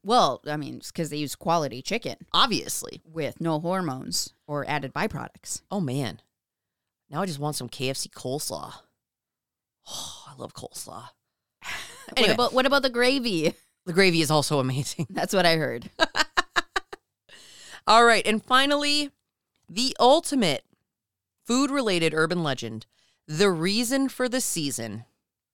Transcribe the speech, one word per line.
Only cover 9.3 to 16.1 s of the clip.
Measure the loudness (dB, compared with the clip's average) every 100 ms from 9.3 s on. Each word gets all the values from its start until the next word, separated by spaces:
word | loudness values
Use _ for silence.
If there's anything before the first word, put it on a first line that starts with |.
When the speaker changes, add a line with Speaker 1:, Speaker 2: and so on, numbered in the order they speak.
| _ _ _ _ _ -14
Speaker 2:
Oh, | -12 -12 -14 -20
I | -16
love | -16
coleslaw. | -14 -16 -14 -14 -16 -18 _ _ _ _ _
Speaker 1:
<laughs> | -12 -12 -12 -16 -6 2
Speaker 2:
Anyway. | 2
Speaker 1:
What |
about, | 4 2
what | 2 2
about | 2
the | 2
gravy? | 2 2 2 0 0 0 -2 _ _ -2
Speaker 2:
The |
gravy | 4 6 6
is | 4
also | 2 4 0
amazing. | 0 -2 -4 -6 -6
Speaker 1:
That's | -4 0
what | 2 4
I | 4
heard. | 0 -6 -10 -2 -2